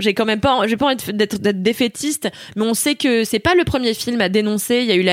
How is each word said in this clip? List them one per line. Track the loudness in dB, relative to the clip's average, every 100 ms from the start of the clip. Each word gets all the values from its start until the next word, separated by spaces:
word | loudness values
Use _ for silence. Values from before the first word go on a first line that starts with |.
J'ai | -2
quand | 0
même | 0 0
pas, | 2 2 2
j'ai | 0
pas | 0
envie | 0
de |
f-, | -4
d'être, | -2 -2 0
d'être | -2 0
défaitiste, | 0 0 0 -2 -6 -4 -6 -8 -10 -4
mais |
on | -2
sait | 0 -2 0
que | 2 2
c'est | 0 0
pas | 2
le | 2
premier | 2 0 0
film | -2 -2 -2
à | 0
dénoncer. | 2 0 -2 0 0
Il | 2
y |
a | 2
eu |
La | 4